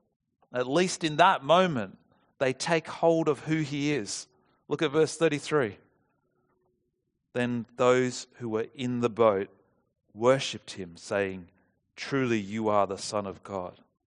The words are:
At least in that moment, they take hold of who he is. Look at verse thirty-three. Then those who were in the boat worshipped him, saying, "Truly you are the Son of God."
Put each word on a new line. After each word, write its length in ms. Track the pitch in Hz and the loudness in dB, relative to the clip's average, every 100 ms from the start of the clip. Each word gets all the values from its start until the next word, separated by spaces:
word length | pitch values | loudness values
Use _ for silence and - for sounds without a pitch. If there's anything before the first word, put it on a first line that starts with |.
| _ _ _ _ _ | _ _ _ _ _
At 160 | 123 123 | -4 0
least 340 | 160 185 - | 2 0 0
in 140 | 160 147 | -4 4
that 260 | 185 143 | 4 4
moment, 560 | 135 175 185 127 95 - _ _ _ - | 4 4 4 0 -6 -10 _ _ _ -4
they 140 | 131 | -2
take 340 | 131 170 165 - | -2 -2 -2 -2
hold 420 | - 170 165 151 | 0 2 4 2
of 120 | 135 | -2
who 160 | 156 160 | -2 -2
he 360 | 139 143 143 | -2 -2 -2
is. 360 | 143 98 - - _ _ _ - | -2 -4 -10 -14 _ _ _ -8
Look 140 | 143 | -2
at 80 | 156 | 0
verse 240 | 151 156 - | 2 0 2
thirty-three. 640 | 165 147 - 151 110 - _ _ _ _ _ _ _ _ _ _ _ _ _ _ _ | 0 0 -2 0 0 -6 _ _ _ _ _ _ _ _ _ _ _ _ _ _ _
Then 340 | 123 123 120 107 - | -4 -2 -4 -8 0
those 520 | 127 127 127 123 - | 4 4 2 -4 -14
who 140 | - 120 | -12 -6
were 180 | 110 117 | -4 -6
in 260 | - 123 123 | -8 -6 -2
the 100 | 120 | -2
boat 380 | 104 113 98 98 _ _ _ _ _ _ | 4 4 4 -4 _ _ _ _ _ _
worshipped 580 | 104 120 135 - 110 - | 0 2 2 0 -10 -14
him, 200 | 104 87 85 | -14 -14 -14
saying, 520 | - 101 98 92 85 _ _ _ _ - | -4 -2 -2 -6 -14 _ _ _ _ -16
"Truly 420 | - 139 123 113 | -4 -2 0 0
you 300 | 98 110 107 | -2 -4 0
are 180 | 104 98 | 2 0
the 120 | 95 | -4
Son 280 | - 104 98 | -6 -6 -6
of 160 | 87 | -12
God." 380 | - 98 90 - _ _ | -10 -8 -8 -14 _ _